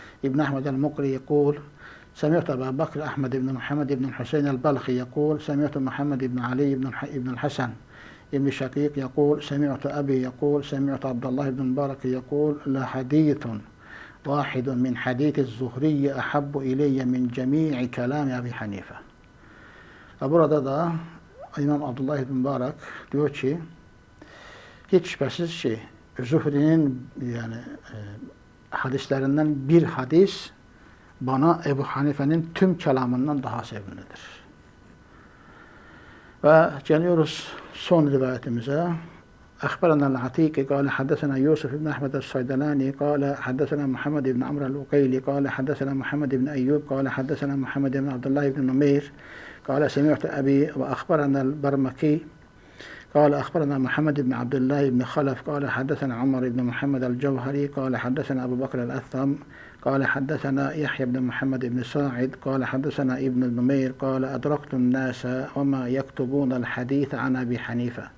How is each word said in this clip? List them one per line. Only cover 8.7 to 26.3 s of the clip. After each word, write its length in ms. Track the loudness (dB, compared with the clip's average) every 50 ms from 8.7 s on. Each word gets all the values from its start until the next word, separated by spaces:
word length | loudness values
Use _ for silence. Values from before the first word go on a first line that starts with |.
| -2 0 0 0 0
yekûl, 440 | -4 -6 -2 2 4 4 4 4 2
semi'tu 480 | -2 -2 0 0 0 0 0 -2 -4 -4
Ebî 240 | -4 -2 0 0 2
yekûl, 500 | 0 0 -2 -4 -2 0 2 2 0 -2
semi'tu 440 | -2 -2 -2 0 -2 -2 -2 -4
Abdullah 400 | -4 -4 -4 -4 -2 -2 -2 -2
ibn 140 | -2 -2 -2
Mübarek 440 | -2 0 0 0 -2 -2 -4 -4 -2
yekûl, 500 | -2 -2 -2 -4 -2 0 2 2 2 0 -2 -2
"La 280 | -2 -2 -2 -2 -4 -4
hadîthun 640 | -6 -2 2 4 4 6 4 2 0 -2 -6 -8 -8 -10 -14 -20 -20 -20 -20 -20 -20 -20 -20 -18 -10 -4
vâhidun 520 | -2 0 0 0 -2 -2 -2 -2 0 0
min 160 | 2 2 0 0
hadîthi 500 | -2 -2 -2 0 2 2 2 2 2 0
Zuhriyye 720 | -2 -2 -6 -6 -6 -2 0 2 2 2 2 2 0 0
ahabbu 500 | -2 -2 -2 0 -2 -2 -2 -4 -4 -2
ileyye 420 | 0 2 2 2 2 2 2 2
min 240 | 2 2 2 0 0
cemî'i 640 | -2 -2 0 2 2 2 2 2 0 -2 -2 -4
kelâmi 400 | -4 -2 -2 -2 0 0 -2 -2
Ebî 200 | -2 -4 -6 -6
Hanife." 440 | -8 -8 -8 -8 -8 -8 -10 -12 -16 -18 -20 -20 -20 -20 -20 -20 -20 -20 -20 -20 -20 -20 -20 -20 -20 -20 -20 -20 -20 -20 -20 -20 -10 -6
Ve 100 | -2 2
burada 340 | 4 4 4 4 4 2 0
da 260 | 0 -2 0 0 -2 -2 -4 -6 -10 -16 -20 -20 -20 -20 -18 -18 -10 -6
İmam 260 | -2 0 0 0 0 -2
Abdullah 340 | -4 -4 -4 -4 -2 -2 -2
ibn 140 | -2 -2 -2
Mübarek 400 | -2 0 0 -2 -2 -2 -4 -6 -8 -14 -16 -16 -16 -10 -4
diyor 180 | 0 0 0 0
ki, 300 | 0 -2 -2 0 -2 -2 -6 -10 -16 -20 -20 -20 -20 -20 -20 -20 -20 -20 -20 -20 -20 -20 -20 -20 -20 -20 -20 -20 -20 -20 0
hiç 200 | 2 2 2 2
şüphesiz 540 | 0 -4 -4 -4 -4 -2 -4 -4 -4 -4 -4
ki 180 | -2 -2 -2 -4 -6 -12 -20 -20 -20 -14 -10 -8
Zuhri'nin, 880 | -2 0